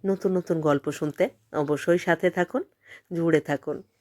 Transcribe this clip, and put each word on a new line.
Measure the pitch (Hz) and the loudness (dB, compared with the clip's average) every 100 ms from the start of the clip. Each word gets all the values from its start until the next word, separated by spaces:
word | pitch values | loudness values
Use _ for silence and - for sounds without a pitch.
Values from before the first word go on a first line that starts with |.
| 196 | -4
নতুন | 190 196 185 | -2 0 0
নতুন | 175 165 | 0 0
গল্প | 156 143 147 | 2 2 0
শুনতে | 143 151 - 208 - _ | -4 -6 -2 -2 -2 _
অবশ্যই | - 147 147 - 175 | -4 -2 0 2 0
সাথে | - 165 180 | 2 2 2
থাকুন, | 175 175 254 392 _ _ - _ | 0 -2 -2 -8 _ _ -20 _
জুড়ে | 170 170 156 | -2 2 2
থাকুন | 147 143 - - - _ | 2 -4 -4 -10 -12 _